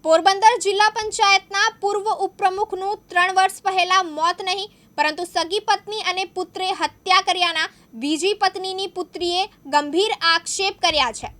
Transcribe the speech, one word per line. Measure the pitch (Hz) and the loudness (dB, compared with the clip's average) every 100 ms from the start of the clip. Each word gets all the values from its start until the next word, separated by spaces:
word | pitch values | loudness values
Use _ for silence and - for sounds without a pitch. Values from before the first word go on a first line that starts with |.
પોરબંદર | 311 330 359 392 427 494 | 4 4 4 6 4 4
જિલ્લા | 392 392 427 | -2 2 2
પંચાયતના | 427 427 415 403 392 - 392 440 440 | 0 -6 0 4 4 2 0 0 0
પૂર્વ | 403 403 403 370 | -2 -2 -2 -2
ઉપપ્રમુખનું | 381 - 392 370 427 370 392 415 _ | -4 -2 -2 -2 -6 -4 -6 -6 _
ત્રણ | 359 359 381 | 0 2 4
વર્ષ | 381 - | 2 0
પહેલા | 392 381 359 370 | -2 0 2 2
મોત | 359 302 330 349 | 2 -2 -2 -2
નહીં, | 381 392 415 _ _ - | -4 -6 -8 _ _ -2
પરંતુ | 302 311 | -2 -2
સગી | 359 359 320 403 | -6 -4 -2 -4
પત્ની | 440 403 - 427 | -2 -2 -2 -6
અને | 359 370 381 | -4 -4 -6
પુત્રે | - 359 370 | -6 -8 -6
હત્યા | 370 381 311 _ 392 370 | -4 -2 -4 _ 2 2
કર્યાના | 381 359 349 320 330 _ _ | 2 0 0 0 -4 _ _
બીજી | 226 277 311 359 | -8 -4 -2 -2
પત્નીની | 415 381 381 381 381 392 | 0 -2 -2 -8 -6 -8
પુત્રીએ | 359 359 349 349 349 403 _ 277 | -8 -10 -6 -2 -2 -4 _ -2
ગંભીર | 294 294 311 427 - 330 330 | -2 0 0 0 0 0 0
આક્ષેપ | 339 - 392 392 | -2 -4 -4 -2
કર્યા | 349 311 254 | 0 0 -2
છે. | 220 233 | -4 -14